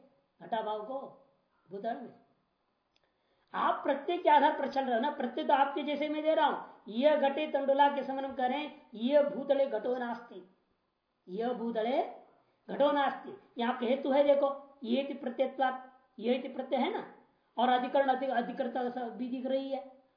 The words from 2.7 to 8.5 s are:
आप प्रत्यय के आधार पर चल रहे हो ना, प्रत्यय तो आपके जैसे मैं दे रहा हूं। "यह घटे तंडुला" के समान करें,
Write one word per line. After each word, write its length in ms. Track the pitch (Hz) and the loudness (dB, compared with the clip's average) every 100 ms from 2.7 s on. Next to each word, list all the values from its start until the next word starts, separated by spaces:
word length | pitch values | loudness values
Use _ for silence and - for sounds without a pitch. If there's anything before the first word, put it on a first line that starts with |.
| _ _ _ _ _ _ _ _ | _ _ _ _ _ _ _ _
आप 300 | 190 277 339 | -2 0 0
प्रत्यय 340 | 302 277 - 349 | -2 -2 -2 0
के 120 | 330 | 6
आधार 300 | 294 294 294 | 6 6 2
पर 100 | 262 | -2
चल 160 | 269 254 | -2 0
रहे 100 | 226 | 0
हो 40 | |
ना, 100 | 294 | 0
प्रत्यय 360 | 294 247 311 302 | -2 -6 -2 2
तो 80 | |
आपके 300 | 269 277 302 | 4 2 0
जैसे 260 | 285 285 302 | -4 -2 -2
मैं 140 | 302 | -2
दे 120 | 311 320 | 0 2
रहा 120 | 277 | 2
हूं। 340 | 196 - - - | 0 -8 -18 -10
"यह 280 | 226 294 285 | 2 4 4
घटे 320 | 277 311 302 | 2 0 -2
तंडुला" 480 | 277 269 277 285 277 | -2 2 4 4 2
के 80 | |
समान 320 | 247 269 269 254 | -4 -4 -6 -2
करें, 460 | 254 | -2